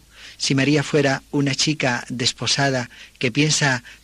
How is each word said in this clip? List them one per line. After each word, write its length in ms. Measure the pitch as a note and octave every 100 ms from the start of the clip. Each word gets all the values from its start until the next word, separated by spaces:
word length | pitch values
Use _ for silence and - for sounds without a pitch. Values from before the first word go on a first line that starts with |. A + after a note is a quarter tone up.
| _ - - -
Si 180 | -
María 280 | C3+ C3+ D3
fuera 400 | C#3+ D#3 C#3 C3+ -
una 240 | D3 C#3+
chica 500 | C3+ - D3+ C3+ A#2+ -
desposada 800 | B2 A#2+ - A#2 - C#3 C3 A#2+ - - -
que 140 | B2+
piensa 500 | B2 D3+ D3 D3 B2 - -